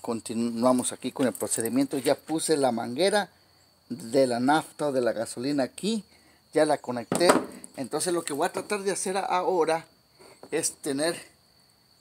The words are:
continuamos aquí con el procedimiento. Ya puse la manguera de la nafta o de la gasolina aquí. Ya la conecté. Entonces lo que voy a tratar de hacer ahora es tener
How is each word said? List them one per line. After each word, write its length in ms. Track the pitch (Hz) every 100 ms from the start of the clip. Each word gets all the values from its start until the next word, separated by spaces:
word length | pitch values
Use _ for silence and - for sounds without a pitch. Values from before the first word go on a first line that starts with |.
continuamos 880 | - 117 - 113 117 117 123 127 123
aquí 200 | 101 127
con 160 | - 127
el 60 |
procedimiento. 680 | 104 104 - 113 120 139 143
Ya 160 | 127 135
puse 420 | - 160 - 156
la 140 | 135
manguera 580 | 117 117 123 190 202 196 _ _ _ _ _ -
de 360 | 123 117 131 131
la 140 | 120
nafta 480 | 127 156 151 - 147
o 40 |
de 100 | 131
la 120 | 120
gasolina 500 | 104 113 - 131 147
aquí. 400 | 123 - 190 226 - _ _ _ _
Ya 140 | 151 156
la 140 | 143
conecté. 480 | - 123 110 - 175 131 - - - -
Entonces 340 | 123 151 170
lo 120 | 175
que 100 | 165
voy 140 | 143 180
a 40 |
tratar 300 | 196 180 202
de 100 | 196
hacer 240 | 180 - 196
ahora 680 | 185 180 180 180 156 160 - _ _ _ - - -
es 240 | 147 156 -
tener 560 | - 135 160 - - _ _ _ _ _ _ _